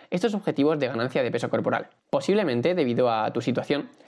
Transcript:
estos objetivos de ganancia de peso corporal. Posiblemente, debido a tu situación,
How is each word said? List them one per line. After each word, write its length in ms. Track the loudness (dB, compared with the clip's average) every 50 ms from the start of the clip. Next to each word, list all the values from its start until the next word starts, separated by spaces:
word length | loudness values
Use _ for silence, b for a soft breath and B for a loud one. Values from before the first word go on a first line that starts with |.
| B B
estos 240 | -4 -2 0 0 0
objetivos 440 | -2 -2 -2 0 2 2 2 2 2
de 80 | 0
ganancia 380 | -2 -2 -2 -2 -2 0 0 0
de 60 | 0 -2
peso 180 | -2 -2 -2
corporal. 380 | -2 -2 0 0 -2 -2 -4 -6 _ _ _ _
Posiblemente, 680 | -4 -2 0 2 2 2 2 2 0 0 2 2 2
debido 340 | 2 0 0 2 2 2 2
a 220 | 2 2 0 -2 -2
tu 80 | -2
situación, 500 | -2 -2 -2 -2 -2 -2 -2 -2 -4 -6 B B B